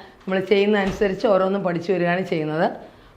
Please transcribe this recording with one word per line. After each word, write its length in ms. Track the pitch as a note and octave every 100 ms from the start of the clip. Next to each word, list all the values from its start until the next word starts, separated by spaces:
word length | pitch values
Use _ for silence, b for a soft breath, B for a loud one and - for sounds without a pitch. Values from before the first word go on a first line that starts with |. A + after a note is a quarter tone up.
| B
നമ്മൾ 300 | B - F#3+
ചെയ്യുന്നതനുസരിച്ച് 840 | F#3 G3+ G3+ G#3+ F#3+ - G3+ F#3+ A#3+
ഓരോന്നും 360 | F#3+ F#3+ G3
പഠിച്ചു 300 | F3+ E3+ E3+
വരികയാണ് 280 | F3+ F3 F3
ചെയ്യുന്നത്. 520 | F#3 E3+ D#3 D#3 F#3+ - B B B